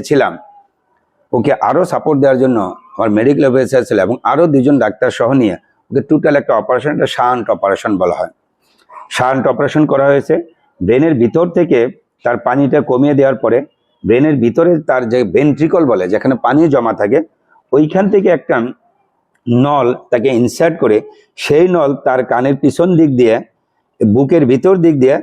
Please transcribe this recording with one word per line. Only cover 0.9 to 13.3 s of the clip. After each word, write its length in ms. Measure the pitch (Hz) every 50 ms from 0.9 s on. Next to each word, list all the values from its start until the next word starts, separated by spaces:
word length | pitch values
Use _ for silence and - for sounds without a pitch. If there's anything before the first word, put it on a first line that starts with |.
| _ _ _ _ _ _ _ _ -
ওকে 180 | 123 110 139 135
আরও 280 | - 101 113 139 165 185
সাপোর্ট 320 | 175 139 - - 160 151 135
দেওয়ার 180 | 131 135 131 123
জন্য 180 | 131 131 123 110 95 90 92 - _ _ -
আমার 140 | - 113 110
মেডিকেল 340 | 104 107 117 139 143 160 143
অফিসার 380 | 135 120 135 127 - 131 127 117
ছিল 140 | - - 98
এবং 160 | - - 127 123 -
আরও 200 | 117 135 147 175 165
দুজন 280 | 143 135 123 143 143 131
ডাক্তার 300 | 113 107 98 - 127 123
সহ 180 | - - 123 117 139
নিয়ে 220 | 135 117 101 87 - _ _ _ _ _ _
ওকে 100 | 117 -
টোটাল 340 | 113 - 156 151 - 156 143
একটা 180 | 143 - - 123 107
অপারেশন, 340 | 104 - 127 120 120 147
একটা 180 | 147 - 131 127 - -
শান্ট 280 | 123 123 123 117 101 113
অপারেশন 420 | 104 87 - 98 95 - - 113 104 90
বলা 180 | 90 87 78 73
হয়। 120 | 90 - - _ _ _ _ _ _ _ _ _ _ _ - - - -
শান্ট 340 | - - 127 127 135 135 113 139
অপারেশন 360 | 120 113 143 139 - 156 151
করা 200 | 139 147 135 135
হয়েছে। 280 | 139 143 139 135 - 156 339 339 - _ _ _ _ _ - 92
ব্রেনের 300 | 92 117 131 160 165 156
ভিতর 340 | 113 117 113 - 160 175 175
থেকে 300 | 160 180 170 - 151 120 117 131 - _ _ _ _ _ -
তার 140 | 120 120 -
পানিটা 420 | - 123 127 139 143 127 147 147
কমিয়ে 320 | 117 - 127 123 139 147 147
দেওয়ার 240 | 135 139 135